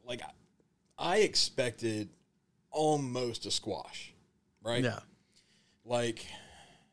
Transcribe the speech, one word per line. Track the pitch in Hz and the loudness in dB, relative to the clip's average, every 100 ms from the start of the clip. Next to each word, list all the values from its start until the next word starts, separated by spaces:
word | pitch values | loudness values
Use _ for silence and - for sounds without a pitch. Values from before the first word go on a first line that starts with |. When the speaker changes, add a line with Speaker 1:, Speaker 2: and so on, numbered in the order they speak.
| 120 | -10
Speaker 1:
like, | 120 | -10
I, | 76 - _ _ _ _ _ - 160 | -10 -18 _ _ _ _ _ -4 2
I | 196 | 4
expected | 196 - - - 123 117 117 107 104 - _ _ _ _ _ | 4 4 0 2 -2 0 -2 -2 -4 -10 _ _ _ _ _
almost | 151 156 151 135 123 123 110 101 | 2 4 4 2 -2 -2 -4 -2
a | |
squash, | - - 90 - - - - _ _ _ _ | -2 -2 -6 -8 -12 -16 -20 _ _ _ _
right? | 110 120 | -2 0
Speaker 2:
Yeah. | 123 - - - _ _ _ _ _ _ | 0 -2 -12 -20 _ _ _ _ _ _
Speaker 1:
Like, | 113 120 120 113 - - - - - - _ | -2 0 0 -2 -10 -16 -18 -20 -20 -20 _